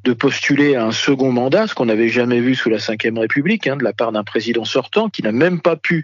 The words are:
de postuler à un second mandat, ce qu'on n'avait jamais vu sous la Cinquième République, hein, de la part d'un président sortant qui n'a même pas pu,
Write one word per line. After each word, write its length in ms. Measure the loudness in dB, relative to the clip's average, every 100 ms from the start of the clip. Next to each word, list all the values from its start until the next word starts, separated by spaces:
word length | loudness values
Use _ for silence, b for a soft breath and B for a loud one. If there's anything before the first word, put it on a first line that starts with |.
de 100 | -2
postuler 640 | 0 0 -2 0 2 4 2
à 100 | 0
un 60 |
second 400 | -2 0 2 2
mandat, 360 | 2 2 2 0
ce 80 | -2
qu'on 120 | 0
n'avait 200 | 2 2
jamais 320 | 2 2 2
vu 160 | 2 0
sous 140 | 0
la 100 | -2
Cinquième 380 | -2 -4 -2 -2
République, 500 | -2 0 0 0 -2
hein, 80 | -2
de 80 |
la 80 | -2
part 220 | -2 -2
d'un 100 | -2
président 400 | -4 -4 -2 -2
sortant 460 | 0 -2 0 -2 -2
qui 120 | -2
n'a 120 | -2
même 260 | 2 2 2
pas 160 | 0 0
pu, 260 | -2 -2